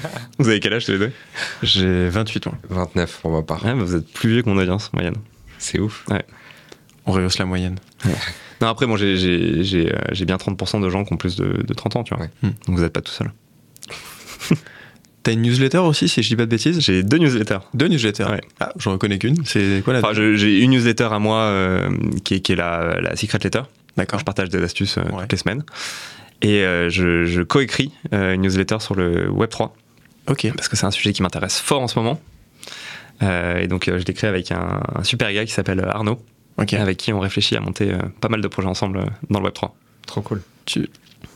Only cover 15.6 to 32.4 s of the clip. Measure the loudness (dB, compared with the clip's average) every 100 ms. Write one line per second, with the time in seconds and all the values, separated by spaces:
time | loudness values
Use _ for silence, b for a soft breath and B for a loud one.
15.6 | 4 4 4 4 2 2 2 2 2 2
16.6 | 2 2 2 2 4 4 4 4 0 -2
17.6 | -4 0 2 2 2 0 0 -2 -4 -8
18.6 | -8 -4 -2 0 2 0 2 0 0 2
19.6 | 2 2 2 2 2 4 4 4 6 6
20.6 | 6 6 4 2 0 2 2 2 2 2
21.6 | 2 2 0 0 -2 -2 -2 -2 0 0
22.6 | 0 -2 -2 -2 -2 -4 -2 -2 0 -2
23.6 | -4 _ _ -4 -4 -4 -4 -2 -2 0
24.6 | -2 -2 -2 -2 -4 -4 -4 -2 -2 -4
25.6 | -6 B B B B B B -2 2 4
26.6 | 4 2 0 2 2 4 2 2 2 2
27.6 | 2 -2 -4 -6 -4 0 2 2 2 2
28.6 | 2 0 -2 0 2 2 0 0 0 0
29.6 | -4 -6 _ _ -20 _ -4 -2 -2 -2
30.6 | -4 -2 0 0 0 0 -2 -2 -4 -2
31.6 | 0 0 0 0 -2 -2 -8 -20